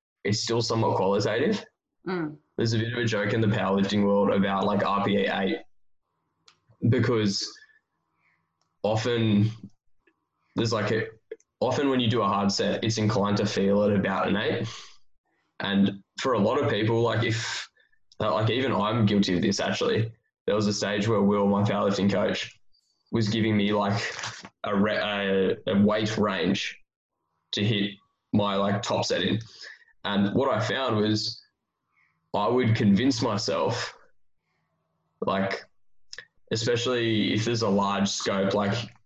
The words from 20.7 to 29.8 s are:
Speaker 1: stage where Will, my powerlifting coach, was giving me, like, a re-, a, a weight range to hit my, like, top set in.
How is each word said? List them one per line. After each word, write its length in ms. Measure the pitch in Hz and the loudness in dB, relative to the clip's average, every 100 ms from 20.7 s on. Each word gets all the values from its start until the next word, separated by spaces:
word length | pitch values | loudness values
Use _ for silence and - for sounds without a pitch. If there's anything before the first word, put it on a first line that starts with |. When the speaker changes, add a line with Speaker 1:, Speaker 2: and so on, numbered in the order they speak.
Speaker 1:
stage 340 | 101 101 104 110 | -2 -2 -2 0
where 140 | 107 | 2
Will, 260 | 101 104 101 | 2 2 2
my 140 | 101 | 2
powerlifting 500 | 104 101 104 98 98 | 0 0 0 0 0
coach, 480 | 98 101 - - - - _ _ _ _ | 2 0 -2 -6 -14 -20 _ _ _ _
was 180 | 113 107 | -2 0
giving 260 | 113 110 104 | 0 2 2
me, 180 | 101 | 2
like, 280 | 104 101 110 - - - - - _ | 0 0 -2 -4 -8 -10 -12 -18 _
a 120 | 104 101 | -4 0
re-, 220 | 104 90 | 0 0
a, 580 | 98 101 98 98 95 - - | -2 -2 0 0 0 -2 0
a 120 | 101 | 2
weight 340 | 101 107 110 110 | 2 2 -2 -2
range 580 | 104 95 87 - - - _ _ _ _ _ _ _ | -2 0 -2 -2 -4 -12 _ _ _ _ _ _ _
to 120 | - | -2
hit 280 | 104 104 101 - _ _ _ | 0 0 -2 -6 _ _ _
my, 220 | 107 101 98 | -2 0 0
like, 260 | 98 98 | 0 -2
top 240 | - 107 - | -2 -2 -2
set 160 | - | -2
in. 180 | 95 113 - - - - | -2 -4 -6 -16 -20 -20